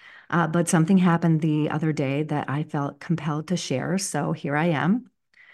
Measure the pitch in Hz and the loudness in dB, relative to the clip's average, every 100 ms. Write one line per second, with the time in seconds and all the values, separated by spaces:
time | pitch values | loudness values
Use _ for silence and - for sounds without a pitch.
0 | - - - 170 160 170 170 175 165 190 | -20 -20 -2 0 2 0 2 2 4 4
1 | 180 165 170 156 160 151 151 156 160 151 | 4 4 4 2 2 0 0 -2 -2 -2
2 | 135 139 151 147 - 139 156 151 143 - | -2 -2 -2 -4 -4 -4 -4 -4 -6 -6
3 | - 160 160 151 151 175 - 131 139 190 | -4 -4 -2 -6 -4 -4 -2 -4 -2 -4
4 | - 147 156 165 151 147 175 143 151 247 | -4 -4 -4 -4 -2 0 2 2 2 0
5 | - _ _ _ - | -4 _ _ _ -20